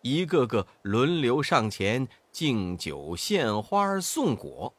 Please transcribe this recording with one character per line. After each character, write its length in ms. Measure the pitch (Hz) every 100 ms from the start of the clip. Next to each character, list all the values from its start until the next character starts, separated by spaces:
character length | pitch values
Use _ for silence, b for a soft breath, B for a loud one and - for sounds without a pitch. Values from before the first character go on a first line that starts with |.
一 220 | 120 147
个 220 | 180 175 123
个 220 | 113 92 b
轮 380 | 101 107 139 170
流 220 | 131 135
上 260 | 139 156 110
前 380 | - 98 120 131 b _
敬 480 | - 156 117 92 87
酒 380 | - 71 73 87
献 440 | - 208 120 104
花 400 | 107 202 202 196
送 360 | 180 320 247 123
果 360 | 139 123 127